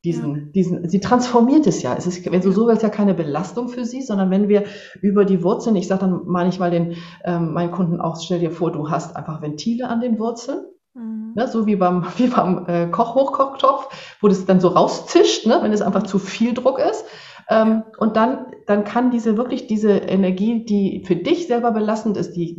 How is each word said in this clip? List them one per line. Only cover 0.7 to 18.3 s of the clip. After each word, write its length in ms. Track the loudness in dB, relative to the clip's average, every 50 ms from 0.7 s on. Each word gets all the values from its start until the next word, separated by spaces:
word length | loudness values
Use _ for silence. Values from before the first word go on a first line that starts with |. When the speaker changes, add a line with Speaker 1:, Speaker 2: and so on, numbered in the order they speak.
| 0 -2 -2 -2
Speaker 1:
sie 120 | 0 0
transformiert 680 | 2 2 2 2 2 2 4 4 4 6 6 6 4
es 160 | 4 2 0 -2
ja. 120 | -4 -4
Es 100 | -4 -4
ist, 180 | -4 -6 -6 -4 -2
wenn 100 | 0 2
du 80 | 2 2
Speaker 2:
Ja. 60 | 2
Speaker 1:
so 120 | 4 4 4
willst, 140 | 4 4 2
ja 60 | 0
keine 260 | 0 2 2 2 2
Belastung 540 | 0 -2 -2 -4 -4 -6 -6 -6 -6 -6 -6
für 160 | -6 -6 -8
sie, 180 | -6 -6 -8 -6
sondern 280 | -4 -2 0 0 2
wenn 180 | 2 2 2 4
wir 160 | 2 2 2 -2 -6 -14 -18 -18 -10 -4 -2
über 220 | 2 4 4 4
die 180 | 4 4 2 2
Wurzeln, 320 | 2 0 0 0 0 0
ich 140 | 0 0 0
sag, 120 | -2 0
dann 200 | 0 0 0 -2 -2
manchmal 440 | -2 -2 0 0 0 0 0 0 0
den, 260 | 0 0 0 -2 -4 -8 -12 -16 -16 -10 -6
ähm, 280 | -4 -2 -2 -2 -2 -2
meinen 200 | -2 -4 -2 -2
Kunden 280 | -2 -2 0 -2 -2
auch, 200 | -4 -4 -6 -6
"Stell 180 | -6 -4 -2 -2
dir 140 | -2 -2 -2
vor, 180 | -2 -2 -2
du 200 | -2 -4 -4 -4
hast 260 | -4 -4 -4 -6 -12
einfach 260 | -12 -10 -10 -10 -8 -8
Ventile 460 | -8 -8 -6 -4 -4 -4 -4 -4 -4
an 120 | -4 -2
den 180 | -2 -2 -2 -2
Wurzeln." 440 | -2 -4 -4 -6 -8 -8 -8 -8 -10 -14 -18 _ _ _ _
Speaker 2:
Mhm. 380 | -14 -12 -10 -10 -10 -10 -8 -4
Speaker 1:
Ne, 140 | -4 -4 -2
so 180 | -2 0 0
wie 80 | 0 2
beim, 280 | 2 2 2 2 0 -2 -2
<laughs> 60 | -2
wie 120 | 0 0 2
beim, 380 | 2 2 2 2 0 -2 -2 -2
äh, 180 | -2 -2 -2 0
Koch-, 240 | 0 0 -2 0 2
Hochkochtopf, 720 | 2 2 2 2 0 0 0 0 0 2 2 2 0 -2 -10 -14 -16 -18 -18 -4 0
wo 80 | 2 4
das 180 | 4 4 4
dann 140 | 4 4 4
so 80 | 4 4
rauszischt, 800 | 4 4 2 2 0 -4 -4 2 4 6 6 6 4 2 2
ne, 120 | 2 2 2 2
wenn 100 | 2 0
es 100 | 0 0
einfach 200 | 0 0 0 0
Speaker 2:
Mhm. 40 | 0
Speaker 1:
zu 100 | -2 -2
viel 340 | -2 -4 -2 0 0 0 0
Druck 240 | 0 0 0 0 2
ist. 260 | 0 0 -2 -2 -6 -10 -16 -20 -20 -20 -20 -14 -4 0
Ähm, 340 | 2 4 4 4 2 0 -2
Speaker 2:
Ja. 140 | -4 -4 -2
Speaker 1:
und 180 | -2 0 2
dann, 300 | 2 2 2